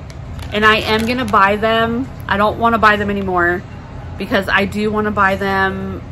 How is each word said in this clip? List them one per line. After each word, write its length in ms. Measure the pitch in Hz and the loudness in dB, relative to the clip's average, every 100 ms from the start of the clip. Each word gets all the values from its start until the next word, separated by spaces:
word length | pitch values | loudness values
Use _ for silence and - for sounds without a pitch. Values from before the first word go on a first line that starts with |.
| - - - - - | -12 -14 -12 -12 -6
And 120 | 208 214 | 2 4
I 120 | 220 | 4
am 280 | - 220 226 | 2 0 0
gonna 200 | 247 220 | -2 2
buy 320 | 214 196 208 | 4 4 4
them. 500 | 220 226 233 233 269 - - | 2 2 0 -2 -4 -8 -4
I 80 | 196 | 0
don't 220 | 214 - | 2 2
wanna 180 | 233 226 | 2 4
buy 180 | 214 208 | 4 4
them 140 | 202 | 0
anymore 520 | 202 190 180 175 180 - - - - - - | -2 0 2 2 0 -4 -14 -14 -14 -12 -8
because 300 | 202 208 196 | -2 -2 2
I 160 | 196 | 0
do 260 | 196 202 214 | 0 -2 -2
wanna 220 | 214 214 | 0 0
buy 240 | 208 190 196 | 2 2 2
them 680 | 196 196 190 190 190 190 - | 0 0 0 -2 -6 -8 -10